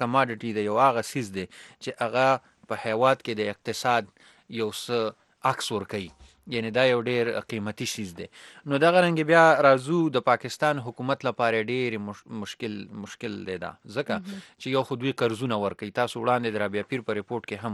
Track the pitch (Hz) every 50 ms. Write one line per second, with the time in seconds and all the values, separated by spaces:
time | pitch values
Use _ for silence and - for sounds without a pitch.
0 | 127 120 123 135 131 120 113 107 113 117 104 107 104 104 104 117 131 135 120 117
1 | 107 - - 143 117 101 95 95 92 - - - - - - _ - 127 - -
2 | 123 113 113 127 131 135 131 123 - _ _ _ _ - 113 - - 117 110 110
3 | 127 131 135 - - - 113 107 107 104 101 - - - 110 - - 127 120 117
4 | 104 95 _ _ _ - _ _ _ - - 113 110 107 107 - - - 123 117
5 | 110 107 - _ _ _ _ _ - 131 127 - - - 120 101 98 - - 104
6 | 95 82 - - - - _ _ _ - 123 117 113 110 107 123 131 131 123 120
7 | 113 123 123 120 117 117 107 104 104 - 120 110 101 107 104 - 123 - - -
8 | 104 90 85 87 87 - - - - - - - - 143 139 139 156 170 175 185
9 | 180 175 170 160 156 151 165 165 165 160 151 131 147 139 135 127 127 143 170 175
10 | 165 156 127 127 - 131 123 113 - 120 - - 156 151 147 139 117 120 113 -
11 | 123 131 135 - - 127 110 - 120 117 113 113 107 110 123 131 127 120 110 107
12 | 101 101 101 - - - 117 110 101 - - - 120 110 104 101 98 95 104 107
13 | 98 107 - - - 113 101 101 95 92 92 87 87 85 87 - - 110 104 127
14 | 147 - - - 180 196 202 196 - - _ - - 135 131 135 131 - 135 117
15 | 120 135 127 - 127 117 113 107 131 127 113 104 101 98 92 - 107 104 - 120
16 | 123 113 - 120 113 123 123 123 120 113 107 104 104 101 98 104 101 - 135 127
17 | 110 - 107 104 98 - 120 113 - - 107 98 110 113